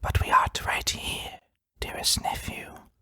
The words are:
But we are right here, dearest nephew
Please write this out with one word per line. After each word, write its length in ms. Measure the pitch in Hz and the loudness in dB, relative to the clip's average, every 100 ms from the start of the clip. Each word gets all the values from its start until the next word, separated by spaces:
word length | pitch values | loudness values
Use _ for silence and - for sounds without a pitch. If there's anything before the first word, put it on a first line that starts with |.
But 200 | - - | 0 0
we 100 | - | 6
are 160 | 988 1047 - - | 6 6 0 -2
right 240 | - - | 0 0
here, 500 | - - - - - _ _ _ _ | -4 -4 -6 -8 -12 _ _ _ _
dearest 420 | - - - - | -8 -2 0 2
nephew 440 | - - - - - - - _ | 0 -4 -4 -8 -12 -16 -20 _